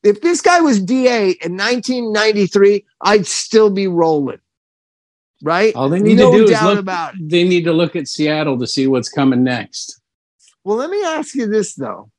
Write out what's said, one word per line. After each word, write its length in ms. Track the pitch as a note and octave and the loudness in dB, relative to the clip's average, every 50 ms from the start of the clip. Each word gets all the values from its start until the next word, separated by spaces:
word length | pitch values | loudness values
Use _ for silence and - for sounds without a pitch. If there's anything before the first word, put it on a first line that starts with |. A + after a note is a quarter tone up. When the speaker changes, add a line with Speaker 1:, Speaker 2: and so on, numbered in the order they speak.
| - | 2
Speaker 1:
If 180 | G#3 G3+ G3+ | 0 0 2
this 180 | - E4+ F4 C#4+ | 0 -2 -2 2
guy 200 | - F4 F4 F4 | 2 2 4 4
was 200 | E4 D4 B3 G3+ | 4 4 2 0
D 260 | F#3+ F3 B3+ C4 B3+ B3 | 0 0 -2 2 2 2
A 220 | A#3+ A3+ G3+ F#3 F3+ _ - | 2 2 0 -2 -2 _ -6
in 120 | E3 F3+ | -8 -6
nineteen 540 | F#3+ G3+ A3 B3 B3 G3+ - B3+ B3 A#3+ A3+ G#3+ | -4 -2 -2 -2 -4 -4 -4 -6 -4 -4 -4 -2
ninety-three, 720 | G#3+ G#3+ A3 G#3+ G#3 G3 F3 - G3+ G3 G3+ G#3 G3 _ _ _ _ | 0 0 0 2 0 0 0 2 4 4 4 4 2 _ _ _ _
I'd 260 | - F#3+ G#3 G#3+ F#3 | 0 2 2 2 0
still 420 | - - - - - - A3 A3 G#3+ | -2 -6 -8 -8 0 2 4 4 4
be 180 | G3 G3 G3 | 2 0 -2
rolling. 520 | F#3+ F3 E3+ E3+ D#3+ D#3 D3 C#3 B2 G#2+ - _ _ _ _ _ _ _ _ _ _ _ _ _ _ _ _ _ _ _ _ - | -2 0 0 0 0 0 -2 -2 -4 -8 -12 _ _ _ _ _ _ _ _ _ _ _ _ _ _ _ _ _ _ _ _ -4
Right? 320 | D3 E3 F3+ G#3 A3 - | -2 0 2 0 0 0
Speaker 2:
All 140 | B2 C3 C#3 | 0 -2 -2
they 100 | D#3+ F#3 | 0 0
need 180 | G#3 G#3+ A3 | 2 4 6
Speaker 1:
No 140 | F#3+ G#3 G3+ | 6 6 6
Speaker 2:
to 60 | G3+ | 6
do 60 | G#3+ A3 | 6 6
is 60 | G#3 | 4
Speaker 1:
doubt 140 | F3+ - - G#3 | 4 4 2 2
Speaker 2:
look, 100 | G3+ G3+ | 0 0
Speaker 1:
about 340 | F#3+ F#3+ F#3 F3 E3 C#3+ - | -2 -6 -6 -6 -6 -8 -10
it. 140 | G3 E3 D3+ | -12 -8 -2
Speaker 2:
they 140 | E3 F3 F3 | 0 0 2
need 220 | F#3 F3+ F3 E3 | 2 0 0 0
to 80 | E3+ E3 | 0 0
look 220 | D#3+ F3 D#3+ - | 0 0 -2 -4
at 120 | F3 C#3+ | -8 -8
Seattle 500 | - - - D3+ D3+ D3+ D#3 D#3 D3 C3+ B2 | -8 -6 -4 -2 -2 -2 -2 -2 -2 -2 -4
to 60 | B2 | -4
see 200 | A2+ - - C3+ | -6 -4 -2 0
what's 220 | C3 C3+ B2+ A#2+ - | 0 0 -2 -2 -4
coming 340 | - D3+ C#3 C3+ B2+ B2 B2+ | -4 0 0 2 2 2 0
next. 560 | B2+ B2 A#2+ G2+ - - - - - - _ _ _ _ _ _ _ _ _ _ _ _ _ _ | 0 -2 -4 -8 -12 -14 -16 -16 -16 -18 _ _ _ _ _ _ _ _ _ _ _ _ _ _
Speaker 1:
Well, 140 | F#3+ G#3 | -4 -4
let 120 | A3+ C4 E4 | -4 -4 -4
me 140 | F#4+ G#4 G4+ | -4 -4 -4
ask 320 | E4+ D#4+ D4+ D#4 - - | -4 -6 -6 -8 -8 -6
you 100 | C4 A#3+ | -6 -4
this, 280 | G#3 G#3+ G#3+ G3 - - | -2 -2 -2 -2 -4 -8
though. 340 | - C#3 A2 G2 F2 A2 _ _ | -10 -10 -10 -10 -14 -16 _ _